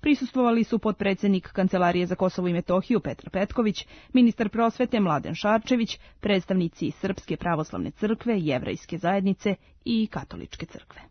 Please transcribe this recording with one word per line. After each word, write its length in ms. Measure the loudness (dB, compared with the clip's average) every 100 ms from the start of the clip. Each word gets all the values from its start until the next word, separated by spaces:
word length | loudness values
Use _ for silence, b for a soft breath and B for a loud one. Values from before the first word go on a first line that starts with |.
prisustvovali 600 | 2 2 0 0 2 2
su 160 | 2 0
potpredsednik 680 | -2 -2 -2 0 2 0 0
Kancelarije 580 | 0 0 4 2 2 0
za 100 | 0
Kosovo 320 | 0 0 -2
i 60 |
Metohiju 460 | -2 0 -2 2 0
Petar 300 | 0 -10 -8
Petković, 580 | -4 -4 0 0 -2 -10 B B
ministar 360 | 4 4 4 -4
prosvete 500 | 0 0 0 -2 2
Mladen 360 | 2 0 -2 -4
Šarčević, 640 | 2 0 2 0 0 -6 b b
predstavnici 720 | 0 0 2 0 0 -2 -6
Srpske 460 | -4 -6 -6 -6 -6
pravoslavne 540 | -2 -2 -4 -6 -8
crkve, 480 | -4 -2 -2 -2 -2
Jevrejske 580 | 0 -2 -2 -8 -8 -4
zajednice 580 | 0 0 0 0 -2 -4 b b
i 240 | -4 -2 -2
Katoličke 580 | -6 -12 -14 -14 -12 -14
crkve. 360 | -14 -20 -20 -20